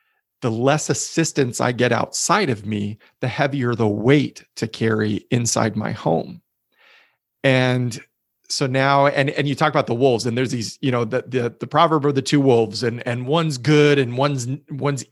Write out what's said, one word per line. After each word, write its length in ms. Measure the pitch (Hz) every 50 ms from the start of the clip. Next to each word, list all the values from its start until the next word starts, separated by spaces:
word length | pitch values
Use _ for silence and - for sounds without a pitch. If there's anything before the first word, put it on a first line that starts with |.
| _ _ _ _ _ _ _ _
The 100 | - 123
less 380 | 113 113 123 135 147 151 - -
assistance 720 | 143 - - - - - 165 - - - 139 127 113 -
I 100 | 123 120
get 200 | 123 113 123 123
outside 580 | 120 113 - - - - - - 170 208 208 135
of 160 | 120 101 101
me, 320 | 104 110 104 104 104 110 - _ _ _ _
the 60 | - 127
heavier 480 | - - 147 143 131 143 123 120 120
the 120 | 113 117 107
weight 560 | 104 107 104 123 143 151 127 - - - - _ _ -
to 100 | - 110
carry 580 | - - 113 113 113 107 107 107 107 - - _
inside 440 | - 120 120 117 - 117 113 110 98
my 160 | 107 107 -
home. 500 | - - - 160 - - - - 180 170 _ _ _ _ _ _ _ _ _ _ - _ _ _ _ _ _ _ _ _ -
And 560 | 139 131 131 127 127 123 127 123 120 110 - - _ _ _ _ _ _ _ _ _
so 180 | - - 147 131
now, 400 | 127 135 135 139 139 139 139 143
and, 220 | 135 139 135 143
and 160 | - - 147 147
you 80 | 135
talk 140 | - 160 151
about 180 | - 151 131 -
the 80 | 120
wolves, 300 | 117 131 139 123 113 104
and 120 | 123 117 123
there's 140 | 131 117
these, 260 | 139 123 107 104 - -
you 100 | - 135
know, 140 | 123 120 120
the, 180 | 110 127 127 - -
the, 280 | 120 127 120 120 - _
the 80 | - -
proverb 380 | - 147 170 165 160 156 135
of 100 | 147 139
the 60 | 135
two 180 | 113 - - 143
wolves, 440 | 139 135 123 117 113 104 101 107 120
and, 220 | 117 117 120 - 123
and 180 | 120 123 123
one's 320 | 127 147 170 165 156 143 127
good 400 | 117 147 151 147 147 147 143 139
and 200 | 131 117 120 123
one's, 300 | 135 147 143 131 120 123 131 147 _ _
one's 340 | 151 135 123 143 143 127 - _